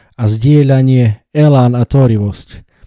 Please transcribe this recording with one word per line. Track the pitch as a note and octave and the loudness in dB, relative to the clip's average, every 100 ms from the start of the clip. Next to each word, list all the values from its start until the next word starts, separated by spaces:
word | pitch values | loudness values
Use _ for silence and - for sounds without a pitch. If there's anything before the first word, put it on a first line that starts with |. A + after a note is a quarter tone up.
| _ - | _ -8
a | |
zdieľanie, | A2 A2 B2 D3+ C#3 C3+ C3 B2+ A#2+ G#2 _ D3+ | -6 -2 0 2 2 0 0 0 0 -4 _ 0
elán | D3+ C#3 B2 A#2+ | 2 2 0 0
a | |
tvorivosť. | A#2+ C#3 B2+ A2 G2+ F#2+ - - - _ | -2 0 0 0 -4 -8 -16 -20 -20 _